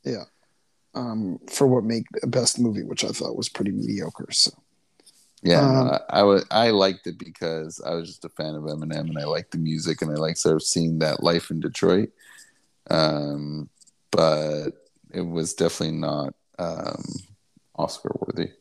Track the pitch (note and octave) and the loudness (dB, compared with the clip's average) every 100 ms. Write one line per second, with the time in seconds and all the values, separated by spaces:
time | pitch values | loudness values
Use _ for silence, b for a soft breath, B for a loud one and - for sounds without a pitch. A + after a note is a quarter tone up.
0 | - A2 - _ _ _ _ _ _ - | -6 -6 -8 _ _ _ _ _ _ -10
1 | A#2+ A2 G2 E2+ - - C#3 B2 A2 A#2 | -6 -4 -4 -6 -8 2 4 4 2 -2
2 | A2+ - C3+ B2+ A#2+ - A#2+ G2+ - - | -4 -6 -2 0 0 2 0 0 -6 -4
3 | - - - - - - - - - G2+ | -4 -4 -6 -6 -6 -4 -4 -2 -4 -4
4 | D#2+ - - - - - _ _ _ _ | -6 -10 -6 0 0 0 _ _ _ _
5 | b b b _ F2 E2+ C#3 C3 C2 - | b b b _ 4 6 6 4 4 0
6 | - E2 G2+ G2 - - A#2 G#2 G2 F2+ | 0 4 6 6 4 2 4 6 4 2
7 | - E2+ - - E2+ D#2+ D#2+ - - E2 | -10 -10 -14 -6 -6 -4 -8 -8 -4 -4
8 | E2 - E2 - D#2 D2+ D2+ D#2 D#2 D#2 | -6 -14 -14 -8 -6 -6 -6 -6 -6 -4
9 | D#2+ D#2 D2+ D#2 E2+ E2 D#2+ D#2 D#2 D#2 | -4 -4 -2 -4 -4 -4 -2 -2 -2 -2
10 | D#2 D2+ D#2+ E2 E2 D#2 - - E2 E2 | -2 -2 -2 0 2 2 2 0 0 2
11 | D#2 - E2 E2+ - E2 D#2+ - F2 F#2 | 0 2 2 2 0 -4 -4 0 4 4
12 | A#2+ _ b b b b b _ - E2 | 2 _ b b b b b _ 0 2
13 | D#2 D2+ D2 D2 D2 D2+ D2 _ _ _ | 2 0 -2 -6 -6 -8 -10 _ _ _
14 | _ F2 D#2+ D2+ D#2 D2+ D2+ - _ _ | _ 4 4 4 0 -2 -6 -10 _ _
15 | _ F2 F2 E2 D#2+ - E2 - D#2+ D#2+ | _ -8 -4 -4 -4 0 0 0 -4 -2
16 | D2+ D2 C#2 - _ - E2+ D#2+ - - | -4 -4 -6 -10 _ -8 -8 -6 -8 -8
17 | - - - _ _ _ _ - D2+ - | -10 -12 -14 _ _ _ _ -6 -4 -4
18 | - - - - - _ | -8 -6 -6 -4 -6 _